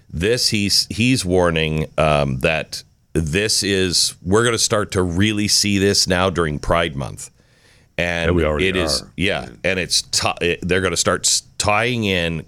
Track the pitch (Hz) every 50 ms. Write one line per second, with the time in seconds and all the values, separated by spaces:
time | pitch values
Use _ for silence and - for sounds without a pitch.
0 | _ - - 73 85 104 120 127 - - - 107 101 98 - - - - - -
1 | 113 123 131 127 - 90 90 92 87 87 82 80 80 78 78 78 78 - - -
2 | 76 78 76 73 71 69 65 65 65 82 80 78 69 - - - - _ _ _
3 | _ _ - - 85 78 73 95 104 110 - - - 98 101 95 95 92 80 -
4 | - - - - - 82 95 107 117 120 117 107 - - 117 104 101 95 - 101
5 | 92 90 82 87 101 107 110 104 104 101 - - - 104 101 98 95 101 98 -
6 | - - 92 87 92 95 87 80 85 78 76 69 - - 87 85 85 85 71 65
7 | 65 57 50 - - - _ _ _ _ _ _ _ _ _ _ _ _ _ -
8 | 87 87 87 85 82 82 90 87 80 76 76 76 87 95 92 92 - 78 73 -
9 | 50 - - - 82 101 92 76 - 60 60 - - 85 95 92 85 80 - -
10 | - - - - - 107 - - - 87 85 - - 90 87 95 95 92 85 -
11 | - - 90 - - - - - - - - - - 101 104 104 113 120 127 117
12 | 110 101 95 90 85 85 82 80 -